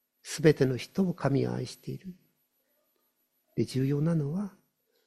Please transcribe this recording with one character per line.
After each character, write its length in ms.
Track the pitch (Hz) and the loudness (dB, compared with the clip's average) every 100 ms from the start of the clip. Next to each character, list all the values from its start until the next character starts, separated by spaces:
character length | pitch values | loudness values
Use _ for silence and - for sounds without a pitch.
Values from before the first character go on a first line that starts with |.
| _ _ | _ _
す 200 | - - | -12 2
べ 120 | 156 | 4
て 120 | 147 131 | 6 2
の 100 | 120 | 0
人 260 | - - | -4 -2
を 100 | 185 | -2
神 340 | - 143 135 123 | 0 0 2 0
は 80 | 123 | -2
愛 100 | 123 | -6
し 120 | - | -10
て 140 | - | -12
い 60 | 135 | -12
る。 160 | 185 180 _ _ _ _ _ _ _ _ _ _ _ _ _ - | -12 -18 _ _ _ _ _ _ _ _ _ _ _ _ _ -4
で、 100 | 113 | -2
重 200 | 127 135 | 0 0
要 160 | 143 | 0
な 140 | 160 165 | 0 0
の 160 | 143 | -2
は、 220 | 180 202 - _ _ _ _ | -4 -6 -10 _ _ _ _